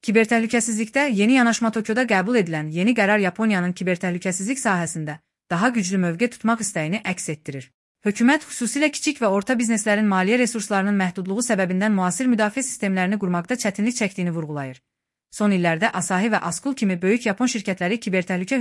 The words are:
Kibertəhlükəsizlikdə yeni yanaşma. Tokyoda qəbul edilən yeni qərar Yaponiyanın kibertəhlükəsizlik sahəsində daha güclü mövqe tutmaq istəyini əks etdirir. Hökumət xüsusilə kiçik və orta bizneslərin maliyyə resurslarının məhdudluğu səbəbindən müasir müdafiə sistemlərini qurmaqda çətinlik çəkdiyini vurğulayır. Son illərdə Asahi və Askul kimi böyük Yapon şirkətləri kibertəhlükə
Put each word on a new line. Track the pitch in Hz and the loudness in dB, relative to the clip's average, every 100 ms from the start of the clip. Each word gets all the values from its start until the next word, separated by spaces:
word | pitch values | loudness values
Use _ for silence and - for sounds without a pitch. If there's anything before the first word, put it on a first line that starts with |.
| - | 2
Kibertəhlükəsizlikdə | 214 220 233 226 240 233 214 226 269 294 | 2 4 2 2 -2 0 -4 -2 0 0
yeni | 202 208 262 | 2 4 4
yanaşma. | 233 220 233 220 | 4 2 0 -2
Tokyoda | 220 220 247 | -2 -2 2
qəbul | 214 190 247 | 2 2 2
edilən | 165 160 151 | 0 -2 -4
yeni | 156 196 233 | 0 0 2
qərar | 196 208 | 4 4
Yaponiyanın | 190 180 220 196 180 180 | 2 0 0 2 0 -2
kibertəhlükəsizlik | 185 175 185 175 190 180 196 269 | -2 -2 -2 -2 -4 -4 -4 -2
sahəsində | 233 185 165 165 151 147 _ _ _ | 0 0 -2 -6 -8 -10 _ _ _
daha | 170 226 240 | 0 0 0
güclü | 180 196 175 | -2 0 0
mövqe | 170 240 | 0 -2
tutmaq | - 220 226 | -2 -2 0
istəyini | 214 - 156 185 | -2 -4 -4 -4
əks | 190 180 - 151 | -4 -8 -6 -8
etdirir. | - 139 127 _ _ _ 208 | -8 -12 -14 _ _ _ -4
Hökumət | 202 233 302 - | 2 4 4 0
xüsusilə | - 240 277 302 | -6 -4 0 0
kiçik | 294 - 294 | 0 -4 0
və | 220 | 0
orta | 196 196 254 | 0 0 0
bizneslərin | 226 226 214 208 214 | 2 0 2 2 4
maliyyə | 190 185 247 240 | 2 2 2 2
resurslarının | 233 202 196 190 202 | -2 -2 0 2 2
məhdudluğu | 185 180 185 196 247 | 0 -2 -4 -4 0
səbəbindən | 208 185 185 214 202 | 0 0 0 2 2
müasir | 180 175 254 | 2 0 2
müdafiə | 233 214 214 | 2 2 -2
sistemlərini | 262 - 202 190 185 208 | -6 -4 -2 0 0 0
qurmaqda | 196 175 170 247 | 0 -2 -2 -2
çətinlik | 214 196 214 240 | -2 0 -2 0
çəkdiyini | 208 - 175 | -2 -2 -4
vurğulayır. | 165 156 147 135 127 _ _ _ _ _ | -2 -6 -6 -8 -12 _ _ _ _ _
Son | - 208 | 0 2
illərdə | 190 175 165 165 | 4 2 2 0
Asahi | 185 160 185 226 | -2 0 0 2
və | 208 170 | 0 -2
Askul | 170 277 | -4 -6
kimi | 269 202 180 | -2 0 0
böyük | 185 233 233 | 2 2 0
Yapon | 196 247 | 0 -2
şirkətləri | 233 196 185 180 233 | -2 -4 -2 -2 -2
kibertəhlükə | 220 185 180 180 185 262 | -2 -2 -2 -4 -2 0